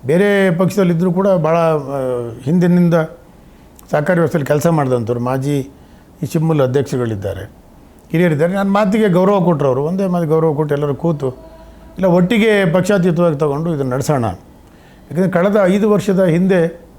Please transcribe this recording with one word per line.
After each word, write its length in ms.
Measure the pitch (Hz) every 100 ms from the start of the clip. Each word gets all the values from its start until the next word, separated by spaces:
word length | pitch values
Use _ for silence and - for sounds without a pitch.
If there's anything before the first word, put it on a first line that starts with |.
| 123
ಬೇರೆ 520 | 170 202 202 190 170
ಪಕ್ಷದಲ್ಲಿದ್ದರೂ 540 | 185 202 185 165 185
ಕೂಡ 160 | 170 196
ಭಾಳ, 300 | 185 156 170
ಆ, 200 | 165 156 135 139 131 123 120 120
ಹಿಂದಿನಿಂದ 520 | 127 180 175 180 175 170 160 - - - - - - - -
ಸಹಕಾರಿ 280 | 151 147 175
ವ್ಯವಸ್ಥೆಯಲ್ಲಿ 280 | 160 170 135
ಕೆಲಸ 200 | 147 170
ಮಾಡಿದಂಥವ್ರು, 540 | 160 135 123 110 120
ಮಾಜಿ 480 | 123 135 139 143 131 - - - - -
ಈ 20 | -
ಚಿಮ್ಮುಲ್ 360 | 165 160 156
ಅಧ್ಯಕ್ಷರುಗಳಿದ್ದಾರೆ, 880 | 127 131 131 127 120 104 95 92 - - - - - - -
ಹಿರಿಯರಿದ್ದಾರೆ. 420 | 160 175 147 170
ನನ್ನ 160 | 196 196
ಮಾತಿಗೆ 400 | 196 214 214 214
ಗೌರವ 340 | 175 190 202
ಕೊಟ್ಟರು 240 | 175 156 143
ಅವರು. 160 | 127
ಒಂದೇ 240 | 147 190 196
ಮಾತಿಗೆ 240 | 175 165
ಗೌರವ 220 | 160 160
ಕೊಟ್ಟು 220 | 147 156 143
ಎಲ್ಲರೂ 200 | 147 135
ಕೂತು, 340 | 170 151 135 123 - - - - - -
ಇಲ್ಲ 80 | 185
ಒಟ್ಟಿಗೆ 680 | 175 180 233 220 208 185
ಪಕ್ಷಾತೀತವಾಗಿ 640 | 180 180 202 180 165 175 143
ತಗೊಂಡು 380 | 151 139 165 151
ಇದನ್ನು 160 | 135
ನಡೆಸೋಣ. 340 | 127 139 143 110 90 - - - - - -
ಯಾಕಂದರೆ 280 | - 151 185
ಕಳೆದ 260 | 185 190 214
ಐದು 260 | 185 202 214
ವರ್ಷದ 340 | 208 - 185
ಹಿಂದೆ 560 | 185 165 190 185 165 - -